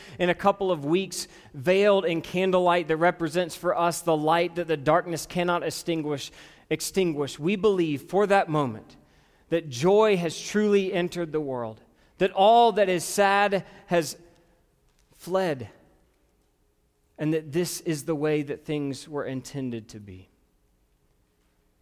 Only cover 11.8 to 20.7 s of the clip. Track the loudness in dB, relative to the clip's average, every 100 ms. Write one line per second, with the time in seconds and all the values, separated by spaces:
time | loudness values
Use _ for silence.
11.8 | _ _ _ -2 -2 4 6 8 6 4
12.8 | 2 0 -2 2 4 4 2 0 -4 -14
13.8 | -2 0 0 -6 -18 _ _ _ _ _
14.8 | _ _ _ _ -4 -2 0 -4 -8 -18
15.8 | _ _ _ _ _ _ _ _ _ _
16.8 | _ _ _ -6 -2 -2 -2 -4 -4 -6
17.8 | -6 -6 -4 -2 0 -2 -4 -8 -6 -4
18.8 | -4 -8 -10 -8 -8 -8 -10 -8 -8 -8
19.8 | -10 -16 -18 -20 -20 _ _ _ _